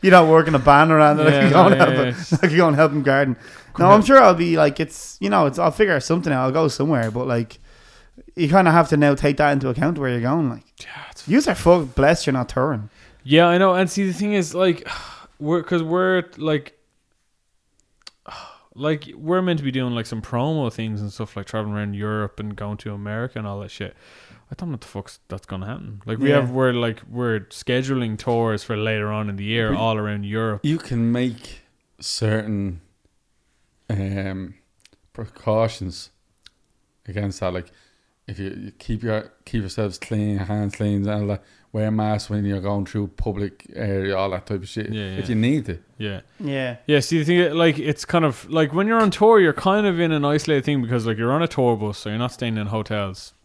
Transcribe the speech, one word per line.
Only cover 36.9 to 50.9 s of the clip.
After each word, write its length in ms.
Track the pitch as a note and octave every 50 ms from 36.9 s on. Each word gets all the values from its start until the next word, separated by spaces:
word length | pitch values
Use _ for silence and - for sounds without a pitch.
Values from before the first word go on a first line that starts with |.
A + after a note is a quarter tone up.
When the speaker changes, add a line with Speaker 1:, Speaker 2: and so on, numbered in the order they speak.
| _ _ _ -
Speaker 3:
against 320 | F#2 G#2 G2+ G2 G2 -
that. 140 | - F#2 F2+
Like, 180 | F2+ F2 - _ _ _ _ _ _ _ _ _ _ _ -
if 100 | G#2+ -
you, 120 | G2 F#2+
you 200 | - - G2 G2+ G2+
keep 300 | _ - - A#2 G#2+ A2+
your, 300 | A#2 G#2+ G#2+ G#2+ - _ _ _
keep 180 | - - A#2 G#2
yourselves 360 | F#2+ - - A2 G2+ F#2 -
clean, 380 | - - A#2 G#2+ G#2 G#2 G#2
your 80 | G2 F#2+
hands 320 | F2+ G#2 G#2+ G#2 G2+ G2+
clean, 320 | - G#2+ G#2 G#2 G2+ G2 G2+
and 20 |
all 160 | G#2 G#2 G#2 G2+
that. 140 | G#2 F#2+ _ _ _ _ _ _ _
Wear 180 | A2 G#2+ G#2+
masks 400 | A2 G#2+ G#2+ G#2+ G#2+ G#2 - -
when 140 | G#2 G#2 G#2
you're 160 | G2+ G2+ G2
going 260 | F2+ G2+ G2+ G2+ G2
through 220 | F2+ - G#2+ G#2 F#2
public 580 | _ - - A#2 G2+ F#2+ G2+ G2 - _ - - -
area, 420 | - A2 G#2 G2 G2 F#2+ G2 G2
all 140 | F#2+ G2 G2
that 160 | F#2+ F2+ -
type 160 | - G#2+ G2 F#2
of 60 | G2+
shit. 220 | - A2+ G#2+ - A2
Speaker 2:
Yeah, 100 | A2 G#2 F#2+ F#2+
Speaker 3:
If 80 | F#2+ F#2+
Speaker 2:
yeah. 40 | F#2+
Speaker 3:
you 40 | A#2+
need 320 | G#2+ A2 A#2+ C#3+ D#3 -
to. 120 | - F2+ E2 _ _ _ _
Speaker 2:
Yeah. 220 | G#2+ G#2 G2 F#2+ - _ _ _
Speaker 1:
Yeah. 360 | G#3 D3 C#3 C3+ C3 B2+ A#2+ A#2 _
Speaker 2:
Yeah, 140 | - D3 C#3+
see, 180 | C3 - E3+ E3
the 60 | D3+
thing, 280 | D3+ F3 F3 F3+ E3 D3+
like, 240 | E3 E3+ E3 D3 C3+
it's 260 | C3+ D3 - - -
kind 200 | - - E3+ D#3+
of, 240 | D3+ B2 - - -
like, 240 | D3 D#3+ D#3+ D3 C#3
when 140 | E3+ G3
you're 140 | G#3+ A3+ A3+
on 100 | A3 G#3
tour, 300 | - - G#3 A3 A3+ A3
you're 120 | F#3+ E3 C#3
kind 340 | - - F#3+ F#3+ G#3 G#3+
of 120 | G3+ F3+ E3+
in 100 | F3 E3 D#3+
an 120 | D3+ C#3+
isolated 400 | C#3+ D3 D3+ D3 - D#3 C#3 B2+
thing 160 | - D3 C#3 B2
because, 220 | A2